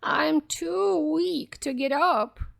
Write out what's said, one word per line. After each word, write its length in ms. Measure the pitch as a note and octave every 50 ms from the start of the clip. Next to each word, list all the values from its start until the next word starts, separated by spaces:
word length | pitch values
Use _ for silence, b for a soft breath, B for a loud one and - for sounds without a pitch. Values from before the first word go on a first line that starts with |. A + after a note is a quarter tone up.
I'm 400 | - G#3+ A3 - D4+ D#4 D#4 D#4
too 680 | D4 - - - - E4 F4 F#4 G4 G4+ F#4+ F4 D#4 D4+
weak 460 | D#4 D#4+ F4 F4+ F4+ D4 A#3+ - - -
to 120 | - D4
get 200 | C4+ B3 C4+ C#4
up. 480 | C#4 C#4 D#4+ F4+ E4+ A3+ G#3+ A#3 _ - - - - _